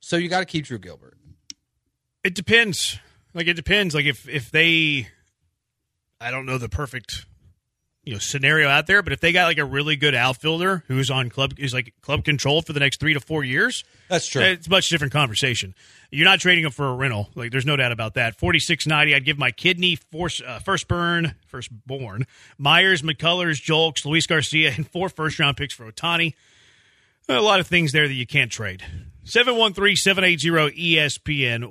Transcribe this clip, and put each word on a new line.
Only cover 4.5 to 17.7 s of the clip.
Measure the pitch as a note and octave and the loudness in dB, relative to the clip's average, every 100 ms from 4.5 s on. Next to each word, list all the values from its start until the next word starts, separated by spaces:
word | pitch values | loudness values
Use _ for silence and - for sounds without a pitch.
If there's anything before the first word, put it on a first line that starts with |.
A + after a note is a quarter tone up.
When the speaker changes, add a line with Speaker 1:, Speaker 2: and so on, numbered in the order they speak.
Speaker 2:
they, | D#3 E3 E3 D#3 C#3 G2+ _ _ _ _ _ _ _ _ _ _ _ | 2 4 4 2 -2 -6 _ _ _ _ _ _ _ _ _ _ _
I | A#2+ | -10
don't | C3 C3 | -8 -6
know | B2+ | -6
the | A2+ | -4
perfect, | - C#3 B2 - - - _ _ _ _ _ _ _ | -6 -6 -10 -12 -14 -14 _ _ _ _ _ _ _
you | - | -12
know, | G2+ | -8
scenario | - C#3 C3+ D#3 C#3+ | -6 0 4 4 4
out | D3 D#3 | 4 4
there, | G3+ | 2
but | D#3+ | 2
if | C3 | 0
they | E3 | 2
got, | F3+ E3+ | 4 2
like, | D3+ | 0
a | |
really | C#3 C#3 D3 C#3+ | -2 -2 -2 0
good | D3 | 2
outfielder | B2 B2+ C3 D#3 E3 F#3 F#3 - | 2 2 0 -2 0 0 -2 -2
who's | C3 C3+ | -2 0
on | C3 B2 | -2 -4
club, | C#3 C3+ C3+ | -2 -4 -2
is, | C#3 | -4
like, | B2 A#2+ _ | -4 -6 _
club | - D3 | -4 -2
control | - C#3 C#3 D#3 | 0 0 2 0
for | - | 0
the | C#3+ | 0
next | C#3 - | 0 0
three | D3+ | -2
to | C#3+ | -2
four | - D#3 | -2 -4
years, | C3 C#3+ B3 - - _ - | -2 0 0 -2 -12 _ -4
Speaker 1:
That's | F3 - | -2 0
true. | C3+ | 2
Speaker 2:
it's | F#3 F3 D#3+ | 2 2 0
a | |
much | G3 - | 2 2
different | E3 C#3+ | 0 0
conversation. | D3 C3 G#2 C3 A#2 F#2+ - - - _ | 0 0 0 -2 -2 -6 -14 -20 -20 _
You're | C#3 | 0
not | F#3 F#3 | 2 2
trading | F3+ E3+ | 2 2
him | D#3 | 0
for | C3+ C#3 | -2 -4
a | |
rental. | B2+ C3+ G#2 G#2 | -2 -2 -2 -6
Like, | B2 A#2 | -8 -4
there's | C3 | -2
no | C3+ | 0